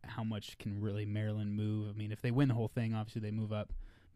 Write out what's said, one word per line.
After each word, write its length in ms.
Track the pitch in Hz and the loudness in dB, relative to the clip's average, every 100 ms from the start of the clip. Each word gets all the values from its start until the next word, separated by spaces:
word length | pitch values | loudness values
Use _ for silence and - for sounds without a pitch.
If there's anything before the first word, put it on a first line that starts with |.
how 220 | 90 110 | -8 -4
much 340 | 113 107 - - | -2 -2 -6 -6
can 220 | 110 101 | -4 0
really 240 | 107 104 104 | 0 0 0
Maryland 480 | 104 107 107 104 | 0 2 0 0
move? 340 | 104 107 107 104 | 2 2 0 -2
I 80 | 104 | -4
mean, 140 | 104 | -4
if 100 | 107 | -2
they 120 | 123 | 2
win 160 | 120 143 | 6 6
the 60 | |
whole 120 | 120 110 | 4 2
thing, 260 | - 113 | 0 0
obviously 280 | 110 107 120 | 0 -2 -4
they 100 | 107 | -2
move 220 | 107 107 | -2 0
up. 200 | 107 104 - - - - | -2 -2 -6 -8 -16 -18